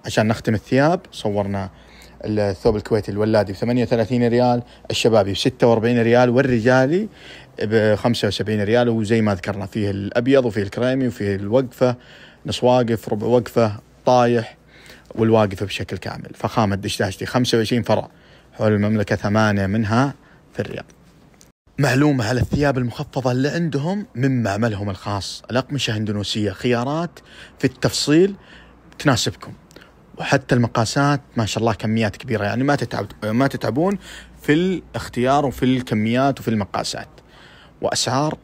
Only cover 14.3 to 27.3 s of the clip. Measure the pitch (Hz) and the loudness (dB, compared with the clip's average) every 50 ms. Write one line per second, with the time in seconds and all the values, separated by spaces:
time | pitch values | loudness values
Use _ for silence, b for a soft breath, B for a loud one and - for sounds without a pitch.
14.3 | 120 117 110 - - _ _ B B B B B B B B B - - 113 113 | 2 0 -2 -4 -12 _ _ B B B B B B B B B -4 0 2 4
15.3 | 113 110 107 101 95 90 104 95 - - 101 - - 85 - - - - - - | 4 4 4 2 0 -6 -8 -8 -8 -8 -8 -8 -10 -10 -10 -10 -12 -12 -14 -14
16.3 | - - - 120 - 127 110 98 98 95 101 104 - - 110 95 95 - 95 - | -14 -6 -6 -4 0 0 0 0 0 -2 -4 -6 -4 -2 -4 -4 -4 -6 -8 -4
17.3 | - 127 127 - - 113 110 - 123 120 107 - 107 98 - - b b b b | 0 0 0 2 2 0 0 0 0 -2 0 0 0 0 0 -6 b b b b
18.3 | b b b b b - 107 107 107 101 104 104 110 107 101 - 110 - - 104 | b b b b b -2 0 2 2 2 2 2 2 0 0 0 -2 -2 0 0
19.3 | 104 110 110 107 101 101 98 95 101 113 113 98 110 120 135 143 135 - b b | 2 2 2 2 2 0 0 0 0 0 0 2 2 2 2 0 -2 -8 b b
20.3 | b b b b - - - 78 - - - - - _ _ - _ _ _ _ | b b b b -8 -8 -8 -8 -8 -12 -14 -16 -20 _ _ -20 _ _ _ _
21.3 | _ _ - _ _ _ _ _ - - 131 113 123 135 147 151 143 127 107 107 | _ _ -20 _ _ _ _ _ -4 -2 0 2 2 4 4 4 2 2 0 0
22.3 | 127 120 113 - - 139 147 143 127 127 127 117 - - 147 - - 135 120 131 | 0 0 -2 0 0 0 2 2 2 0 -2 -4 -4 -8 -10 -8 -6 -4 -2 0
23.3 | 123 127 135 147 - 170 175 156 139 139 143 170 196 208 202 - - 117 131 135 | 0 0 0 -2 -2 -2 -4 -2 -2 -4 -4 -2 -4 -6 -6 -10 -6 -2 0 0
24.3 | 131 123 113 98 98 104 117 117 104 98 101 101 92 - - 107 101 101 - - | 2 0 0 0 -2 0 -2 -2 -2 -2 -6 -6 -8 -8 -6 -6 -6 -6 -6 -8
25.3 | - - - - 107 127 131 - 143 131 - - 113 107 110 104 104 104 98 - | -12 -14 -10 -4 -4 -4 -2 -2 -4 -4 -4 -2 -2 -4 -2 -4 -4 -4 -4 -4
26.3 | - 113 104 98 92 - - 123 120 117 120 135 147 160 175 165 - - B B | -4 -2 -2 -2 -4 -2 -2 0 0 0 0 -2 -4 -4 -4 -6 -8 -14 B B